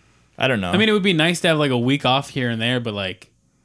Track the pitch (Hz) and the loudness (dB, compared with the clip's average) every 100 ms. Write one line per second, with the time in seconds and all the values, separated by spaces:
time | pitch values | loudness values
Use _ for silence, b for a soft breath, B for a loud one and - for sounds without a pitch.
0 | b b b - 131 120 95 - 220 214 | b b b -4 -2 0 0 2 2 2
1 | 196 165 160 170 180 156 147 123 120 139 | 2 2 0 0 0 2 2 0 0 0
2 | 135 131 139 139 123 113 117 127 117 104 | 2 0 -2 -4 -4 -2 -2 -2 -4 -6
3 | 95 92 - _ _ _ | -8 -10 -16 _ _ _